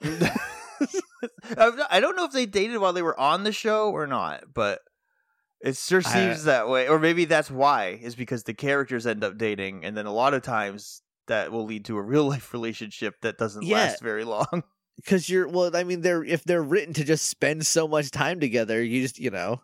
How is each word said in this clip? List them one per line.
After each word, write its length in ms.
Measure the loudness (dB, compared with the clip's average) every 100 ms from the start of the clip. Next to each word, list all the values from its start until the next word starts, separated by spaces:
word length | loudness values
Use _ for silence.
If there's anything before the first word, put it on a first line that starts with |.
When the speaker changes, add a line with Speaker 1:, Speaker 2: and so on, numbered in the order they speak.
Speaker 1:
<laughs> 340 | -6 0 0 -2 -8 -12 -14 -6 -4 -4 -8 -12 -12 -12 -6 4
I'm 180 | 4 4
not, 100 | 2
I 100 | 2
don't 160 | 2 0
know 100 | -2
if 60 |
they 120 | 0 0
dated 320 | 0 0 2
while 140 | 0
they 80 | 2
were 160 | 0 2
on 240 | 2 4
the 80 | 0
show 380 | -2 0 2 2
or 140 | 0 -2
not, 480 | -2 -4 -6 -8
but 260 | -2 0 -2 _ _ _ _ _ _ _ _
it 160 | -4 -4
sure 240 | 2 2 4
Speaker 2:
I 80 |
Speaker 1:
seems 300 | 2 2 2
that 240 | 2 2 4
way. 200 | 2 4
Or 120 | 4
maybe 260 | 4 2 2
that's 240 | 2 0
why, 500 | 2 4 4 0 -6
is 140 | -12 -10
because 280 | -6 -6
the 100 | -6
characters 540 | -6 0 0 0 -2 -2
end 160 | 0
up 140 | -2 -2
dating, 480 | -2 -2 -6 -8 -8
and 100 | -8
then 100 | -4
a 80 |
lot 200 | 0 2
of 80 | 2
times 580 | -2 -2 -2 -6 -16 -20 _ _ -4
that 240 | -2 -2
will 140 | -4 -6
lead 200 | -8 -6
to 120 | -6
a 40 |
real-life 520 | 0 2 2 0 -6
relationship 600 | -6 -6 -8 -12 -6 -8 -4
that 160 | -6 -2
doesn't 260 | -4 -4
Speaker 2:
Yeah. 140 | 0 2
Speaker 1:
last 240 | 2 -2
very 220 | -4 -4
long. 400 | -4 -2 -2 -4 -8
<laughs> 60 | _ _ -14 0
Speaker 2:
'Cause 220 | 0 2
you're, 200 | 0 2
well, 260 | 2 2 2
I 80 |
mean, 180 | -2 0
they're, 220 | 2 0
if 200 | 0 -2 2
they're 160 | 0
written 300 | 2 0 0
to 100 | -4
just 220 | 2 2 0
spend 400 | 0 0 0 0
so 200 | 2 2
much 240 | 0 0
time 280 | 0 0 2
together, 420 | 0 0 0 0
you 200 | 0 0
just, 180 | -2 -2
you 100 | -6
know, 320 | -2 -4 -4